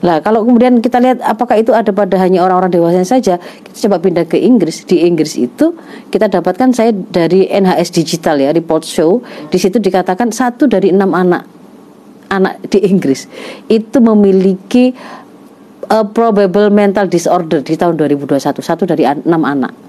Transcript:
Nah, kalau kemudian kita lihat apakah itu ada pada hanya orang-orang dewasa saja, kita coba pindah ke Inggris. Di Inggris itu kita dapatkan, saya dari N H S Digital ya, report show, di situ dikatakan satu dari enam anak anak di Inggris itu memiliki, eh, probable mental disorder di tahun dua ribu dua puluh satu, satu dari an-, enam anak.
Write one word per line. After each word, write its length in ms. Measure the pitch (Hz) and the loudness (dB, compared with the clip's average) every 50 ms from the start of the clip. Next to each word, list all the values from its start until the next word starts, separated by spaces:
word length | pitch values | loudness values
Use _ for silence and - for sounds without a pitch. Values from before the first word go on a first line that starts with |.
| - | 2
Nah, 200 | 175 170 156 147 | 2 0 2 0
kalau 240 | 202 220 233 208 | 0 0 2 2
kemudian 320 | 240 254 226 240 254 247 240 | 2 2 4 4 4 2 2
kita 200 | 220 254 240 247 | 0 0 0 2
lihat 200 | 247 254 254 - - | 2 2 0 0 -2
apakah 360 | - 220 214 247 247 247 214 | -4 -2 -4 -2 0 0 0
itu 160 | 226 220 226 | 2 2 2
ada 160 | 226 226 226 | 2 0 0
pada 240 | 196 196 208 190 202 185 185 | 0 0 0 0 0 0 2
hanya 200 | 180 190 180 175 | 2 2 2 2
orang-orang 280 | 185 185 180 185 180 | 2 2 0 0 0
dewasa 320 | 175 175 170 170 175 185 185 | 0 2 2 2 2 0 0
saja, 320 | 185 247 262 220 196 175 | 0 0 0 0 0 -2
kita 500 | 175 - - - - - - - - - | -2 -6 -14 -20 -20 -20 -20 -12 -4 -2
coba 120 | 214 202 175 | 0 0 0
pindah 260 | 165 190 165 170 165 | 0 0 0 0 -2
ke 120 | 160 - 156 | -2 -2 0
Inggris. 480 | - 208 254 233 170 156 165 - - | 2 2 2 2 2 -2 -4 -10 -4
Di 160 | - 190 160 160 | 0 0 2 2
Inggris 280 | 175 175 156 156 156 - | 2 2 0 -2 -4 -2
itu 400 | - 123 123 - - 285 330 339 - - - - - - - | -4 -6 -6 -2 0 -2 -2 -2 -4 -16 -20 -20 -20 -18 -6
kita 200 | - 190 214 214 | -2 0 0 0
dapatkan, 400 | 190 180 160 190 180 - 262 262 | 0 0 -2 -2 -2 0 0 0
saya 200 | 240 240 220 233 | 2 2 0 0
dari 600 | 226 190 - - - 185 165 165 175 190 185 - | 0 -2 -6 -4 -2 -2 0 2 2 2 2 2
N 160 | - 202 196 | 0 0 2
H 160 | 185 175 156 175 | 2 2 0 -2
S 60 | 170 | -2
Digital 480 | - 175 160 - - 165 - 180 160 143 | -2 -2 -2 -2 -4 -4 -2 -2 0 0
ya, 160 | 135 139 156 | 0 0 0
report 320 | 170 165 165 165 160 156 | -2 0 0 -4 -4 -4
show, 320 | - - - 160 160 190 247 240 - - - - - | -4 -2 0 0 2 0 0 -2 -8 -18 -16 -10 -4
di 80 | - 185 | -4 -2
situ 200 | - 190 185 240 | -2 0 -2 0
dikatakan 520 | 196 190 180 185 180 196 185 180 240 233 | -2 0 -2 0 -2 -2 -4 -2 -4 -4
satu 400 | 214 - 254 247 240 - 302 269 | -2 -2 -4 -4 0 0 0 2
dari 200 | 208 190 185 190 | 2 2 2 2
enam 200 | 170 196 196 185 | 2 2 2 2
anak 440 | 156 175 180 185 180 - - - - - - - - - - - - - - - - - - | 0 0 0 0 0 -2 -4 -12 -20 -20 -20 -20 -20 -20 -20 -20 -20 -20 -20 -20 -20 -20 -10
anak 360 | - 196 196 190 185 - - - | -6 -2 0 0 -2 -2 -6 -8
di 160 | - - 196 185 | -2 0 0 2
Inggris 440 | 190 190 185 - 139 135 - - - - - - - - - - - | 2 0 0 0 0 -2 -2 -4 -16 -18 -18 -16 -16 -16 -18 -4 -2
itu 260 | 220 220 220 - - 285 226 | -2 -2 -2 -2 0 2 4
memiliki, 880 | 226 220 208 208 196 190 190 185 196 190 185 - - - 247 247 254 254 - - - - - - - - - - - - - - - - - - | 4 4 4 4 4 4 4 2 2 0 -2 -6 -2 2 2 2 2 0 -4 -16 -18 -18 -20 -20 -20 -20 -20 -20 -20 -20 -20 -20 -20 -18 -18 -6
eh, 180 | - 208 220 220 202 | -2 0 0 0 -2
probable 580 | 214 226 233 233 214 202 202 190 175 208 208 208 | 0 0 0 2 2 2 2 2 2 2 2 4
mental 360 | 202 208 202 202 190 214 202 | 4 4 2 2 2 0 -2
disorder 560 | 180 180 170 - - 170 180 175 160 170 156 131 | 0 0 -2 0 0 -2 -2 0 -2 -2 -4 -2
di 120 | - 160 156 | -2 -4 -2
tahun 160 | 185 175 165 | 0 -2 0
dua 120 | 151 156 | 0 0
ribu 160 | 143 143 143 143 | 0 0 -2 -2
dua 100 | 135 147 | -2 -4
puluh 60 | 139 - | -2 -2
satu, 160 | 147 135 - | -2 -4 -4
satu 240 | - - 170 165 202 | -4 -6 -4 -4 -2
dari 240 | 175 170 143 - | -2 0 0 0
an-, 160 | 120 143 151 - | 0 -2 -2 -2
enam 200 | 165 170 160 156 | -2 0 0 0
anak. 300 | 123 143 139 127 - - - - | -2 -2 -2 -4 -4 -8 -14 -20